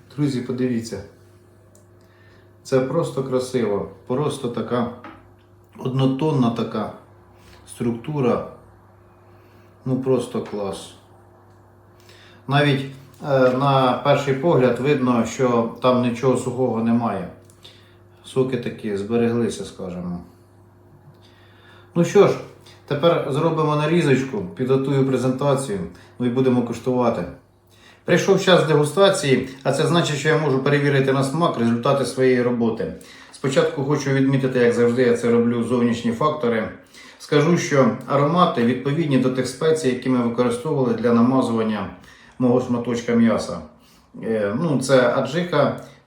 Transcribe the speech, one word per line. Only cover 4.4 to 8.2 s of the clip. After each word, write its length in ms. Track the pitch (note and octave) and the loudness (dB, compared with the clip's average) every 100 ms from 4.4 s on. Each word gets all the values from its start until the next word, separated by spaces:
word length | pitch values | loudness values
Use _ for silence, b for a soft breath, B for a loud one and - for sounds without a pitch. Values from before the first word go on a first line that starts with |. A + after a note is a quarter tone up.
| A#2+ | -6
така 440 | A2+ - A#2+ A#2 - - - - _ _ _ _ - | -6 -4 -2 -4 -6 -18 -20 -20 _ _ _ _ -10
однотонна 720 | C3+ C3 C3+ C3+ D#3 C#3 A#2 | -6 0 0 0 -2 0 0
така 440 | A2+ A2 A2+ G2+ - - - - B B B - | 0 -6 -6 -8 -10 -20 -20 -20 B B B -20
структура. 800 | - A#2+ A#2 - D3 | -6 -4 -4 -6 -2